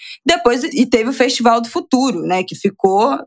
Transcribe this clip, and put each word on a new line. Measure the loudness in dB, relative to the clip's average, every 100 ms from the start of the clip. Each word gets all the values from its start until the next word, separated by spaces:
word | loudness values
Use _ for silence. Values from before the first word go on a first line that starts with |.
| -20 -6
Depois, | -2 0 2 0
e | 0 -2 2
teve | 2 0
o |
Festival | 0 0 2 2 2
do | 0
Futuro, | -6 -2 0 0 -2
né, | -2 -2
que | -4
ficou, | -6 -6 0 0 2 0 -2